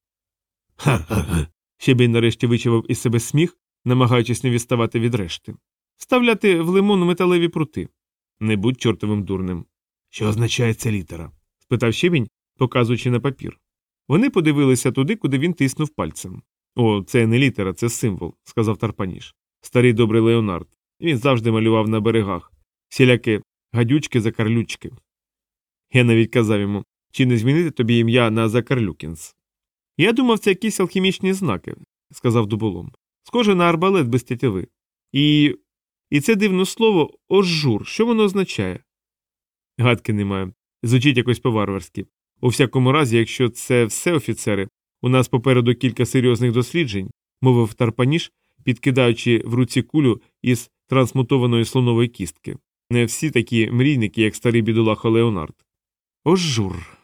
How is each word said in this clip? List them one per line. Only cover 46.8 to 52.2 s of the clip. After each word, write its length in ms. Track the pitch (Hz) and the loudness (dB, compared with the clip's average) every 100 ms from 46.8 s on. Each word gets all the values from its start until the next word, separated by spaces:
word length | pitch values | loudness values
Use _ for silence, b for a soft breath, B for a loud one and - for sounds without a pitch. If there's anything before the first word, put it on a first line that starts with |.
| 143 101 95 - _ _ | -4 -4 -8 -12 _ _
мовив 320 | 127 120 110 | 2 2 2
Тарпаніш, 580 | - 120 110 127 160 - _ _ _ | 0 -2 0 0 -2 -6 _ _ _
підкидаючи 800 | - - 143 131 123 117 120 117 - | -6 -4 0 2 2 2 0 0 0
в 80 | |
руці 280 | 117 123 131 | -2 -2 -2
кулю 400 | - 156 135 104 b b | -2 0 2 0 b b
із 300 | 120 123 - _ - | -2 -2 -4 _ -2
трансмутованої 800 | 131 127 135 123 139 123 117 113 | 0 0 0 0 0 2 0 0
слонової 440 | 131 120 117 120 | 0 0 0 -2
кістки. 480 | - | -4